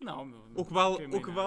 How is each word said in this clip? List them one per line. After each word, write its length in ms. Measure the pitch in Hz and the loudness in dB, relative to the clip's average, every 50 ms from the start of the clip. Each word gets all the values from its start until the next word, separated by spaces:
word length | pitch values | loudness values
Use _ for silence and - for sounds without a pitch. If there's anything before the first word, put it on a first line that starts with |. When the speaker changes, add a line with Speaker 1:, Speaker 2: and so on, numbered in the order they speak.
Speaker 1:
Não, 240 | 269 202 143 - 135 | -10 -8 -8 -8 -10
meu, 260 | 135 120 113 107 113 113 | -12 -14 -18 -18 -8 -6
Speaker 2:
O 100 | 185 170 | -6 -4
que 80 | 160 160 | 0 4
vale, 240 | 185 185 190 190 | 6 6 6 4
Speaker 1:
queimei 200 | 175 151 135 185 196 | 0 -2 -4 -4 -4
Speaker 2:
o 20 | - | -4
que 60 | 190 | -2
Speaker 1:
nada. 120 | 175 190 196 | -2 -2 0